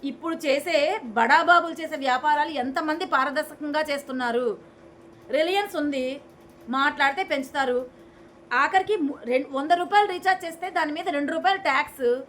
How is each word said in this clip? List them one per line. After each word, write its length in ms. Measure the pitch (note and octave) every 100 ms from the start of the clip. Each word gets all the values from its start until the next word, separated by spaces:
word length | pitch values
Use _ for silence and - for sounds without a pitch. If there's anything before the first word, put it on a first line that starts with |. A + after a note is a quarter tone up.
ఇప్పుడు 320 | C#4 - E4 E4
చేసే 640 | D4+ C#4 C#4+ D4+ D4 G#4+
బడాబాబులు 760 | C4 G#3+ A#3 D4+ E4 F4 E4 E4
చేసే 140 | D#4+ D4+
వ్యాపారాలు 540 | C4+ B3+ D4+ D4 D#4
ఎంతమంది 560 | D4 B3+ C#4 D#4+ D#4 F#4
పారదర్శకంగా 760 | D4 C4+ C#4+ D4+ D4+ D4 D4
చేస్తున్నారు? 760 | D#4 C#4+ C#4 B3+ B3 A#3 B3 G3 - - - - - - -
రిలయన్స్ 460 | C#4 D#4+ G4 G4+ E4+
ఉంది, 460 | D4 C#4 B3+ C#4 - - - - -
మాట్లాడితే 540 | C4 C#4 C#4+ C#4 C#4
పెంచుతారు. 680 | F#4+ C#4+ C4 D4 C4 B3 B3+ - - - - - -
ఆఖరికి 440 | A#3+ D4 F#4+ F#4 G#4
ము-, 200 | C#4+ C#4+
రెం-, 280 | A#3 B3+ C#4+
వంద 200 | C4+ C#4+
రూపాయలు 360 | F4 F4 G#4 G#4
రీఛార్జ్ 380 | F4+ F#4+ F#4 F4
చేస్తే 240 | E4 F#4
దాని 220 | F4+ D#4
మీద 180 | D4+ F4
రెండు 220 | D4 C#4+
రూపాయలు 280 | E4 E4+ G4
ట్యాక్స్. 640 | D#4 C#4 D4 - B3 B3+